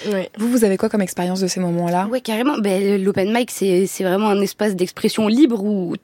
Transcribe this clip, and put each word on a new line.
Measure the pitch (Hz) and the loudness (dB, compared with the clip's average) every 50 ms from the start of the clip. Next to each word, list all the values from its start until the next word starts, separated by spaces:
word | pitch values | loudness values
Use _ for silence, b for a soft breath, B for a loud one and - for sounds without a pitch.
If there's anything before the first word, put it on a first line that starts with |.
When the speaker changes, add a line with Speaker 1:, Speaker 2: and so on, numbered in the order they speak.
| - 208 | -6 -4
Speaker 1:
Ouais. | 208 190 175 - - - | -4 -4 -4 -6 -6 -4
Speaker 2:
Vous, | 214 233 | -2 0
vous | 247 254 220 | 2 2 4
avez | 202 190 | 4 2
quoi | 190 - 220 | 2 0 0
comme | - 214 190 | 0 0 -2
expérience | 180 - - 180 180 185 190 | -2 -2 -4 -2 -2 -2 -2
de | 196 | -2
ces | 180 - 196 | -2 -2 -2
moments-là ? | 185 175 170 170 175 170 170 180 190 | -2 -2 -2 -2 0 0 0 0 0
Speaker 3:
Ouais, | 214 240 262 | -2 -4 -4
carrément. | 247 - 220 214 247 294 302 - | -4 -4 -4 0 0 0 0 0
Ben, | 208 202 190 190 202 196 202 202 190 | 0 0 0 0 2 2 0 2 0
l'open | 196 196 196 190 202 220 | 0 0 0 0 0 0
mic, | 240 254 240 | 0 0 -2
c'est, | - - 196 196 180 180 196 | -2 -2 0 2 2 2 2
c'est | 180 - - 196 | 0 -2 -2 -2
vraiment | 185 180 196 214 214 | 0 0 2 2 2
un | 202 202 | 2 2
espace | 202 190 - - 208 214 196 | 0 -2 -2 -2 -2 -2 0
d'expression | 175 180 175 - - - 214 - - 220 208 | 0 -2 -4 -4 -2 -2 -2 0 0 0 2
libre | 220 247 311 262 233 208 190 | 4 4 4 4 4 0 -2
où | 214 214 196 180 170 156 - | -2 -2 -2 -2 -4 -6 -8